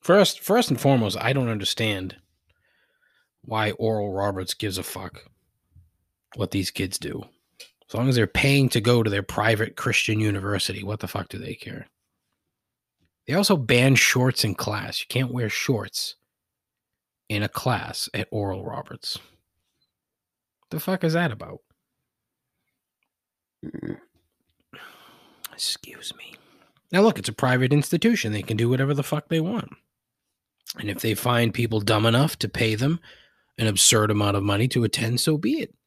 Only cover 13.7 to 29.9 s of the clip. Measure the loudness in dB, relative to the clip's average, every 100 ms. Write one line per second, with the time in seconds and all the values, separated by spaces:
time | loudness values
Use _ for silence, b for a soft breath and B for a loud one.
13.7 | 6 6 6 4 2 2 2 -2 -2 -4
14.7 | -4 -6 -10 -4 -4 -4 -4 -4 -4 -2
15.7 | -2 -2 -8 -8 -12 _ _ _ _ _
16.7 | _ _ _ _ _ _ -2 -2 -2 -2
17.7 | -2 -4 -8 -8 -8 -6 -4 -4 -6 -8
18.7 | -12 -12 -14 -12 -12 -16 _ _ _ _
19.7 | _ _ _ _ _ _ _ _ _ _
20.7 | -8 -4 -2 0 0 -2 -4 -12 -16 _
21.7 | _ _ _ _ _ _ _ _ _ _
22.7 | _ _ _ _ _ _ _ _ _ -14
23.7 | -10 -10 -10 _ _ _ _ _ _ _
24.7 | B B B B B B B -18 -8 -6
25.7 | -6 -12 -14 -14 -14 -20 -20 b b b
26.7 | b _ 4 4 4 -6 0 2 4 4
27.7 | 4 2 2 2 2 0 -4 -2 0 2
28.7 | 2 0 0 -2 -4 -2 -2 0 -4 -8
29.7 | -16 _